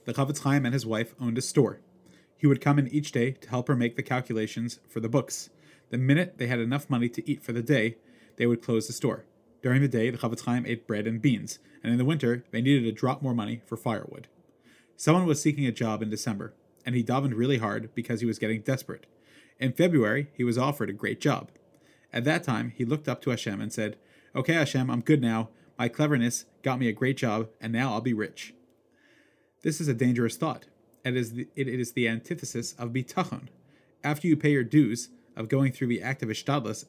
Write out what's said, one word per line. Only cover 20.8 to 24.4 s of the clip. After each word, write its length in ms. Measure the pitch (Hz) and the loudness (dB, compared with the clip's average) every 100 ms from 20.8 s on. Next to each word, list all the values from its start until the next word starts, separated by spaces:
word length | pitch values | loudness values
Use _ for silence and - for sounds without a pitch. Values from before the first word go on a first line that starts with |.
| 101 | -4
a 40 | |
great 260 | 101 104 101 | -4 -4 0
job. 320 | - 120 - - _ _ _ _ _ | 0 0 -4 -18 _ _ _ _ _
At 100 | 120 | -2
that 220 | 123 165 170 | 0 0 0
time, 260 | 110 120 - | -2 -4 -4
he 80 | 117 | -2
looked 240 | 151 151 | -2 -2
up 120 | 123 | -4
to 80 | - | -4
Hashem 280 | 117 - 101 | -4 -4 -6
and 140 | 107 | -6
said, 240 | - 107 - _ _ _ | -4 -6 -6 _ _ _
"Okay, 200 | 127 | -4